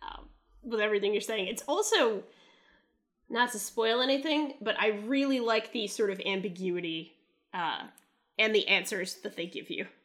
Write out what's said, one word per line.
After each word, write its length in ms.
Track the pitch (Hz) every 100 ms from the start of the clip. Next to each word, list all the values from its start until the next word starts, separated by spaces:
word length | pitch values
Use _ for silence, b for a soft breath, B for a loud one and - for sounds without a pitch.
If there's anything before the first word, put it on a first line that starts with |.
um, 240 | - - - _ _ -
with 160 | 269 220
everything 320 | 208 208 202
you're 80 | 208
saying. 260 | 190 220 190
It's 160 | 226 -
also, 560 | 330 427 415 240 202 - b b b b b b b _ _ -
not 220 | 233 240
to 80 | 214
spoil 420 | - - 226 240
anything, 540 | 254 269 311 302 294 -
but 140 | 214 -
I 80 | 208 208 214
really 340 | 269 277 262
like 320 | 226 220 220
the 160 | 240 208
sort 220 | - 208
of 100 | 190 196
ambiguity, 880 | 196 190 175 185 175 170 160 165 _ _ _ _
uh, 300 | 185 165 107 - - _ _ _ -
and 160 | 214 214
the 120 | -
answers 460 | 190 180 196 185 -
that 180 | - -
they 100 | 175
give 240 | - -
you 160 | - 196 -